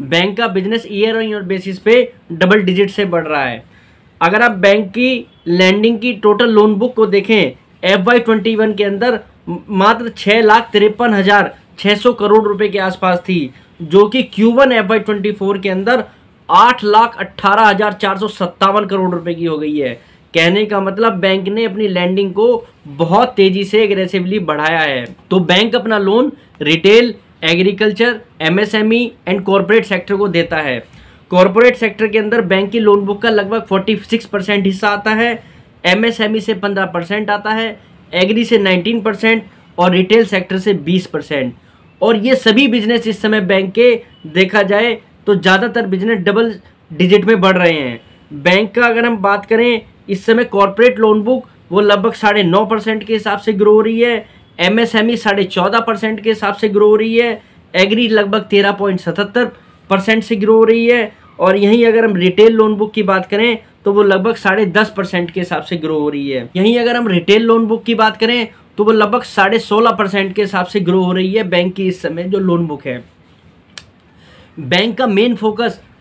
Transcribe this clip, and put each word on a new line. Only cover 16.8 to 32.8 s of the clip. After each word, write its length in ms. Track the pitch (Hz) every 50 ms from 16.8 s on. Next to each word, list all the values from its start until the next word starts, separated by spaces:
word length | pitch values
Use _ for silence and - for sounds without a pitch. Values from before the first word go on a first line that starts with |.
| 208
लाख 340 | 208 208 220 226 233 -
अट्ठारह 500 | - 190 180 - - - 190 202 214 220
हज़ार 260 | 208 196 185 214 208 190
चार 240 | - - 196 196
सौ 100 | 190 214 208
सत्तावन 560 | - - 190 175 - - 196 196 196 214 202
करोड़ 240 | 185 196 190 185 180
रुपए 220 | 175 170 165 175 170
की 120 | 165 170
हो 120 | 165 156
गई 200 | 151 156 151 151
है। 160 | 147 139 123 113 - _ _ _ _ _ _ -
कहने 300 | 165 165 170 190 208 214
का 140 | 208 208 196
मतलब 320 | 190 190 190 202 226 226 196
बैंक 320 | 180 180 190 190 196 185
ने 160 | 196 208 220 226
अपनी 220 | 220 185 208 214
lending 440 | 202 180 180 180 180 185 196 202 190 170
को 320 | 196 220 247 240 233 - - _ _ - 147
बहुत 440 | 139 143 165 156 180 214 254 247 -
तेज़ी 280 | - 196 190 185 196 196
से 200 | 196 - 214 220
aggressively 560 | 202 202 190 185 185 202 190 185 180 202 214
बढ़ाया 380 | 175 156 151 147 151 160 165 165
है। 260 | 156 147 135 127 120 110 95 - _ -
तो 100 | 185 190
बैंक 340 | 175 160 180 190 220 226 196
अपना 220 | 247 196 226 220
loan 340 | 208 196 196 208 240 277 294 - - - _ _ -
retail, 520 | 151 147 160 160 160 196 214 233 247 233 208 - _ _ _ _ -
agriculture, 760 | 160 170 175 190 202 190 196 214 214 208 - 233 247 233 214 - _ _ -
एमएसएमई 720 | 160 160 170 196 214 208 220 214 214 220 226 240 247 220 - _ -
and 140 | 180 190 202 185
corporate 420 | 190 190 196 190 170 214 226 226
sector 300 | - 196 175 - - 202
को 120 | 190 208
देता 300 | 196 165 170 165 170 170
है। 260 | 156 151 139 123 113 - - - - - - - - _ -
Corporate 440 | 185 180 185 196 185 226 247 247 247
sector 320 | - 233 214 - - 220
के 100 | 214 202
अंदर 240 | 220 208 214 226 233 196
बैंक 260 | 175 196 190 202 196
की 80 | 214
loan 260 | 233